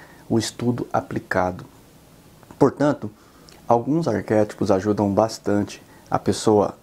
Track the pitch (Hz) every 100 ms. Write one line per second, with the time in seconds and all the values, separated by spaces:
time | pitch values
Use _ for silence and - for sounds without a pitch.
0 | - - - 113 107 - 120 120 - -
1 | - - - 95 90 92 - - - -
2 | - - - - - - 135 - 147 143
3 | 104 - - - - - - 117 117 160
4 | 160 104 92 107 107 - 104 95 104 104
5 | 104 98 110 - - 104 101 - - -
6 | - - - 98 - 107 95 -